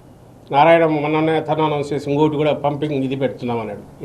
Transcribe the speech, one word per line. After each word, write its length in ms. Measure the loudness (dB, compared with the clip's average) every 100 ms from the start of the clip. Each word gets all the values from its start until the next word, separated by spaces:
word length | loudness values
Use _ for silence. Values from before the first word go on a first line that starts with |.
| -20 -20 -20 -20 -2
నారాయణ 340 | 4 6 6 4
మొన్ననే 500 | 0 0 0 0 0 -2
ధర్నా 180 | 0 0
అనౌన్స్ 280 | -2 -4
చేసి 180 | -6 -2
ఇంకోటి 260 | 2 2 2
కూడా 120 | 0
పంపింగ్ 500 | 0 -2 -2 -4 -4 -4
ఇది 80 | -2
పెడుతున్నాం 440 | -4 -4 -6 -6
అన్నాడు. 200 | -6 -10 -14 -14